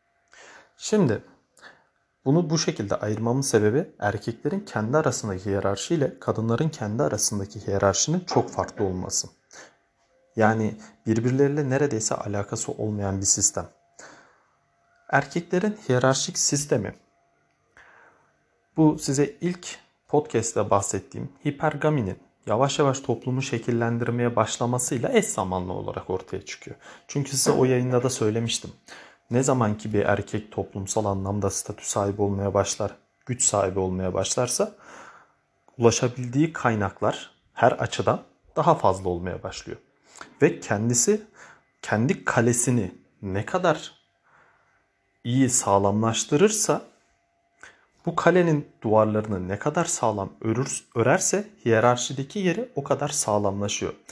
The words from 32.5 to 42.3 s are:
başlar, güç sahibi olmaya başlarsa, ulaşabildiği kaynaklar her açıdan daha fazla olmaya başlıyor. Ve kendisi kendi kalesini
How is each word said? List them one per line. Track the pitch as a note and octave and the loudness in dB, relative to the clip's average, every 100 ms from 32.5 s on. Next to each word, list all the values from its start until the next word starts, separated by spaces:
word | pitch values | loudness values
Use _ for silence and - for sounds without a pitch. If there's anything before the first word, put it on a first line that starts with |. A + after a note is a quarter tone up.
başlar, | G2 F#2+ - G2+ - _ _ - | 2 0 -2 -6 -8 _ _ -8
güç | B2 | -2
sahibi | - G2+ F#2+ G2 | 0 2 0 0
olmaya | F#2 F#2 F#2 | -2 -2 -2
başlarsa, | F#2+ F#2+ - B2 - G#3+ - - - - - _ _ _ _ _ - | -2 -2 -2 -2 0 -2 -6 -20 -20 -20 -20 _ _ _ _ _ 2
ulaşabildiği | A#2 A2 B2 B2 B2 C3 D#3+ | 4 4 0 -2 -4 0 0
kaynaklar | D#3+ B2 A2 G2 - G#2+ - - _ _ | 0 0 0 -2 -2 -2 -2 -8 _ _
her | - A#2+ | 2 2
açıdan | - A#2+ - G2+ E3 - _ _ - | 4 -2 -2 0 0 -4 _ _ 0
daha | D#3+ D3+ | 2 4
fazla | G2+ F#2+ F#2+ | 2 2 -2
olmaya | F2+ F2+ F2+ | -4 -4 -8
başlıyor. | - - - - _ _ _ - - - | -10 -12 -14 -16 _ _ _ -20 -20 2
Ve | D#3+ - | 2 2
kendisi | - G#2 A2+ A#2+ - G#3+ - - - - _ _ | -2 0 2 2 2 0 -4 -20 -20 -20 _ _
kendi | - G#2+ B2+ F#3+ | -2 0 2 0
kalesini | - | -2